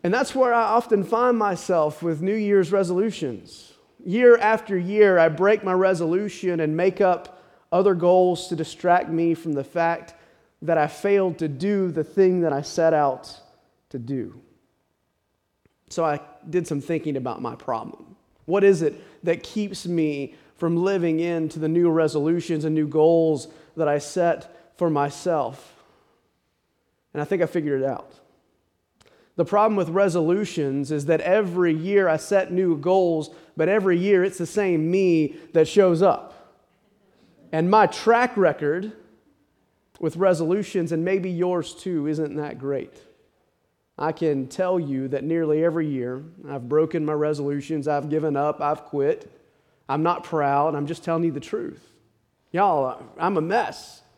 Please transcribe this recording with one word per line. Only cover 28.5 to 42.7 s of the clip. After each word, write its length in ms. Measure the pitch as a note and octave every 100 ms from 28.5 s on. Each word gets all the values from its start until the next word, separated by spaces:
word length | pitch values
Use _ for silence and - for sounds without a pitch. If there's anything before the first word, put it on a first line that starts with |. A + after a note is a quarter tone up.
| _ _ _ _ _ _ _ _ -
The 80 | D#3+
problem 320 | G3+ G#3+ G#3
with 100 | E3
resolutions 1040 | E3+ G3+ E3+ D#3+ F#3 G#3 - C#3 C#3 C3+
is 140 | D#3 C#3+
that 160 | D#3+
every 520 | F#3+ G3 G3 F3 F3
year 360 | D#3 E3+ G3+ F#3
I 80 | D#3
set 340 | - G3 F#3+
new 240 | F3+ F#3 D#3
goals, 540 | E3 F#3+ F3+ D#3+ D3+ - - -
but 140 | D#3+
every 280 | G#3 F#3+ F3
year 280 | F#3+ G3 F#3+
it's 120 | -
the 80 | E3+
same 460 | - G3+ E3 D#3+
me 460 | F#3 F#3 E3 D3 - -
that 160 | E3 D#3
shows 320 | G#3 F#3+ E3
up. 500 | F#3+ C3+ - - - _ _ _ _ _ _ _ _ _ -
And 180 | D#3 F3
my 160 | G#3+ G3+
track 480 | - - A#3 B3 A3+
record 560 | F3+ C#3+ D3 E3 G#3+ - - _ _ _ _ _ _ _ _ _
with 160 | D#3+ E3+
resolutions, 720 | F#3+ E3+ D#3+ G3 G3+ F#3+ E3
and 140 | E3 F3
maybe 240 | F#3+ F#3
yours 440 | F3 F3+ F3+ D#3+
too, 340 | - F#3+ E3+ D3
isn't 280 | D#3 D3+ C#3+
that 240 | D3 -
great. 440 | C3+